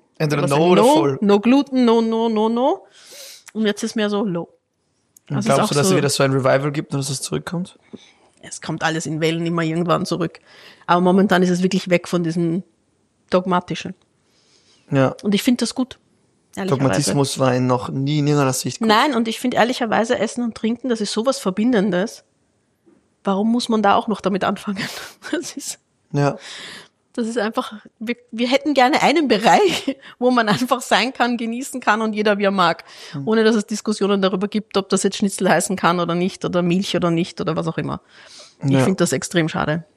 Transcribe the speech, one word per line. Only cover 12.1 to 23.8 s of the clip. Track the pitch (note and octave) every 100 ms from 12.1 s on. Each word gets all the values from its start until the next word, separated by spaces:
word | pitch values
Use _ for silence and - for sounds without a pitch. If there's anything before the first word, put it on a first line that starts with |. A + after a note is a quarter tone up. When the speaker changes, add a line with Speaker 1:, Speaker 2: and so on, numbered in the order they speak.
| F3
Speaker 2:
diesem | E3 E3+ E3+ F3 - _ _ _ _ _ _
Dogmatischen. | F#3 F#3 F3+ - D#3+ F3 - _ _ _ _ _ _ _ _ _
Speaker 1:
Ja. | C#3 B2+ -
Speaker 2:
Und | G#3 G3
ich |
find | - B3
das | A3+ -
gut, | B3+ - _ _ _ _ _ -
ehrlicherweise. | F#3+ C3+
Speaker 1:
Dogmatismus | - F#3+ - C#3+ C#3 -
war | C3
in | B2+ B2+
noch | B2+ -
nie | C#3+ C#3 D3+
in | C#3+
irgendeiner | D3 C3
Sicht | B2+ C3 -
gut. | A3
Speaker 2:
Nein, | G#3+ D4 A#3
und | A3+
ich | A3
find | B3+
ehrlicherweise | - A3+ B3 A#3 G#3 A#3 -
Essen | A3+ - A#3+
und | -
Trinken, | A3 A#3+ C4+
das | G#3+
ist | G3+
sowas | G#3+ B3+ C4
Verbindendes. | A3+ F#3 A#3 A3+ G#3 F3 A3 - _ _ _ _ _ _ _ _ _ _ G3
Warum | F#3+ A3
muss | A#3+ A#3+
man | A3